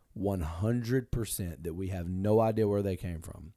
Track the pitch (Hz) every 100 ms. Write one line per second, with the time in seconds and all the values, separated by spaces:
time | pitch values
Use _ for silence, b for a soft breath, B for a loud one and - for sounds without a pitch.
0 | _ - 98 98 80 82 110 123 113 131
1 | 117 123 107 - 90 80 85 82 95 92
2 | 87 92 101 110 110 110 104 101 98 90
3 | 92 82 - - 76